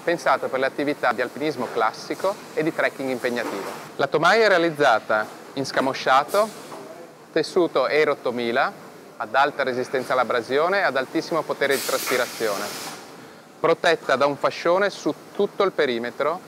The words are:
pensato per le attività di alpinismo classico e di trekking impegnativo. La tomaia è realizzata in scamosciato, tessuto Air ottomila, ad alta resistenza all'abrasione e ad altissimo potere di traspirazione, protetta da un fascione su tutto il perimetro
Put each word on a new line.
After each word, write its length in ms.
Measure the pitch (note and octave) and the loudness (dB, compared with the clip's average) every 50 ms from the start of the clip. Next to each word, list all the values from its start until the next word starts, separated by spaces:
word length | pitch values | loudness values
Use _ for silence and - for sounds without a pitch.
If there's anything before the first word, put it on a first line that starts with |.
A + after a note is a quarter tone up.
| - | 0
pensato 460 | - F3 E3+ - F#3 F3 D#3 C#3 B2 | 0 -2 2 2 2 2 2 0 -2
per 100 | B2 B2+ | -2 0
le 60 | C3 | 0
attività 480 | C3+ - - D3 C3+ - - - B2+ A#2+ | 0 0 -2 -2 -2 -2 0 0 0 0
di 80 | G#2+ | 0
alpinismo 480 | B2 A#2+ - B2 C#3+ D#3 C#3+ A#2+ A#2 G#2 | -2 -4 -4 -4 -4 -4 -2 -2 -6 -4
classico 640 | - A#2+ A2+ A2 - - - - E3 - - F#3+ G#3 - - - - | 0 0 0 0 0 -4 -8 -8 -6 -2 -2 -4 -4 -4 -10 -8 -4
e 80 | - | -2
di 140 | D#3+ E3 D#3+ | -2 -2 0
trekking 340 | - C#3 C3 - - C#3 C3 | 0 -2 -2 -2 -4 -4 -4
impegnativo. 640 | C3 A#2+ A#2 B2+ A#2+ A#2+ A2+ G2 G2+ G2+ F#2+ F#2+ - - - - - | -4 -2 -2 -2 -2 -2 -4 -4 -6 -6 -8 -10 -10 -12 -14 -14 -4
La 120 | - C#3+ | -4 -2
tomaia 360 | C3+ - D#3 D#3+ F3 G3+ A3+ A3+ | 0 0 2 4 4 6 6 6
è 40 | G#3 | 6
realizzata 760 | F#3+ E3+ E3 E3+ D#3+ C#3+ D3 C3+ A2+ G#2+ - - A2+ G#2+ G#2+ G#2+ - - - - - | 6 4 4 2 2 4 4 6 6 4 2 2 0 0 0 -2 -8 -16 -18 -12 -8
in 120 | C#3 C3+ | -6 -6
scamosciato, 840 | C3 - - C3 C3+ B2+ - - D3 C3 C3+ D3 - - G3 G#3+ A3 - - - - - - - - - - - - - - - - | -2 0 0 0 0 0 -2 2 4 4 4 4 4 2 2 2 2 -2 -14 -16 -14 -14 -16 -14 -16 -16 -18 -18 -20 -20 -20 -20 -2
tessuto 540 | - E3 D3+ - - F#3+ E3+ D#3 - D3+ B2+ | -2 0 0 2 2 2 2 4 2 0 0
Air 240 | A#2+ C3+ D3+ D#3 C#3+ | 2 4 2 4 2
ottomila, 600 | C#3 - - C3 A#2 B2 A#2+ A#2 A#2 B2+ D3+ F#3+ G3 - - - - - - - - | 0 0 -2 -4 -2 -2 -2 0 2 2 0 0 -2 -10 -18 -20 -20 -20 -20 -20 -10
ad 180 | - A#2+ A2 A2+ | -10 -10 -2 2
alta 300 | C3 C#3 D3 - - C3+ | 2 2 2 0 -2 -2
resistenza 480 | C3 B2 B2 B2 - - C3 B2 - | -2 -2 -2 -4 -2 -2 -4 -2 0
all'abrasione 680 | C#3 B2+ A#2+ A2+ B2+ B2 A2 G#2 B2+ C#3+ D#3 F3 G3 G3+ | 0 0 2 2 0 -2 -2 0 0 2 2 2 2 2
e 20 | |
ad 160 | F#3 D#3 B2+ | 0 0 0
altissimo 440 | C3+ C3 B2+ - E3 - - E3+ D#3+ | 0 -4 -2 -4 -4 -2 -2 -4 -4
potere 340 | C#3+ - C#3 - C#3+ C#3 C#3 | -2 -2 -2 0 2 2 2
di 100 | B2+ - | 0 0
traspirazione, 800 | - C3+ B2+ - - C3+ B2 A#2+ A#2+ - - A#2 G#2+ G2+ G2 G#2 G#2 G2+ - - - - - - - - - - - - - - - - - | -2 -4 -2 -2 0 0 0 0 -2 -2 -4 -2 -2 -2 -2 -4 -6 -8 -10 -10 -12 -12 -14 -16 -18 -20 -20 -20 -20 -20 -20 -20 -20 -12 -2
protetta 560 | - D#3 E3 - - F3+ E3 D3+ - - C#3+ | 2 2 2 4 4 2 2 2 2 0 2
da 80 | B2 C#3 | 2 2
un 100 | D3 C#3+ | 2 0
fascione 540 | C3+ - C#3+ - - - E3+ F3 F#3+ G3+ G3 | 0 -2 -2 -2 0 0 2 2 4 2 0
su 260 | - - - E3 C#3+ - - - - | -2 -2 -4 -4 -4 -4 -10 -14 -2
tutto 300 | - G3+ G3+ - - G3+ | -2 -2 -2 0 0 0
il 80 | F#3+ | 0
perimetro 640 | - - D#3 C3 B2 A#2 A#2 A#2+ A#2+ - C#3 D3 E3 F#3 - | 2 2 0 2 0 -2 -4 -6 -4 -2 -2 -2 -2 -4 -8